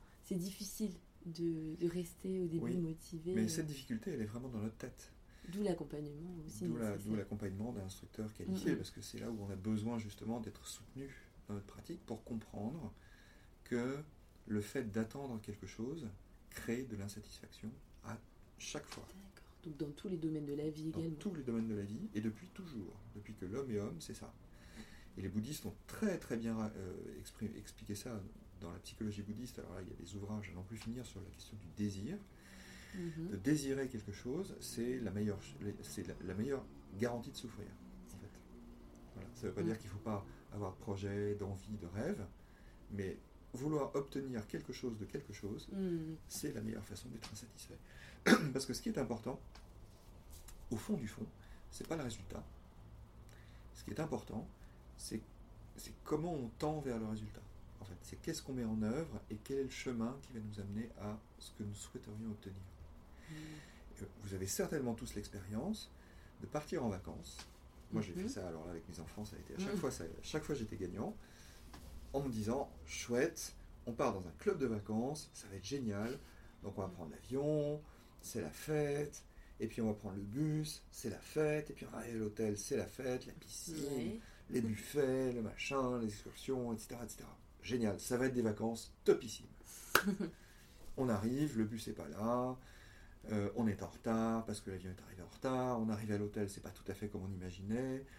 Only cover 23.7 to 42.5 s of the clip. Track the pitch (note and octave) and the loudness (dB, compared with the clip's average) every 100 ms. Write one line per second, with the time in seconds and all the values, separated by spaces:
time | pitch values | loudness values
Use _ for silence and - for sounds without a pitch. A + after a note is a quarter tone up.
23.7 | G#2 G#2 E3 - A2+ - - - - - | 2 2 -2 -6 -8 -10 -12 -16 -16 -14
24.7 | - - - - G2 F#2+ G#2+ A#2 D3+ G2+ | -12 -12 -12 -10 -4 0 2 2 0 -4
25.7 | - - - G#3+ E3+ - A#2 A#2 A2+ G#2+ | -6 -8 2 4 4 2 2 4 2 2
26.7 | - F#2 F2 D#2 - - - A2+ G#2 G#2 | 0 -4 -4 -6 -8 -8 -4 -2 -2 -8
27.7 | - G#2+ G2+ B2+ A2 F2+ - - - F2 | -8 -4 -4 -2 -4 -4 -10 -14 -8 -6
28.7 | F2+ - - G#2+ G2+ F#2+ G#2+ B2 - - | -6 -8 -2 0 0 -2 -2 -4 -6 -6
29.7 | F#2+ F#2 - - G2+ G2 G#2+ F#2+ F2 F#2+ | -6 -6 -8 -6 -4 -2 -2 -2 -6 -6
30.7 | A2 A2+ B2 A#2 - F#2 - - G#2 E2 | -4 -4 -4 -4 -8 -8 -10 -10 -10 -6
31.7 | G#2+ G#2 F#2+ A#2+ G3+ - - - - - | 2 2 2 -2 -2 -6 -16 -16 -14 -12
32.7 | - - F#3+ E3+ D#3 E3+ C#3+ A#2 D3+ C3+ | -12 -8 -2 -2 0 0 4 6 6 6
33.7 | C3+ C3 A2 G2+ G2 B2 D#3+ G3 - - | 2 2 0 -4 -4 0 0 0 -4 -4
34.7 | - A#2+ B2+ G#2 G2+ G#2 F#2+ - - G2+ | 0 2 2 2 4 4 2 -2 -4 -2
35.7 | - - G2+ - - F2+ F#2+ C3 C#3 - | -2 -4 -4 -4 -2 0 2 4 2 -2
36.7 | - - F#2+ A#2+ A#2+ C#3 - A2+ G2+ G2+ | -10 -6 2 2 2 -4 -6 -6 -6 -8
37.7 | G2 - - - - - - - - - | -10 -12 -12 -12 -10 -12 -12 -14 -14 -12
38.7 | - - - - G2+ A2+ - G2 G2 - | -14 -14 -14 -12 -10 -10 -4 -2 4 4
39.7 | A2 G2 F#2+ A2+ G2+ - - - G2+ F#2+ | 2 -2 -4 0 0 -2 -10 -8 -2 -2
40.7 | - G#2+ F#2+ G2+ G2+ G2+ G2+ G2 F#2+ G#2+ | -2 -2 0 2 2 2 2 0 -2 -4
41.7 | G#2+ E2+ G2 D3+ F#3 F2+ - - | -4 -2 0 2 0 -4 -10 -16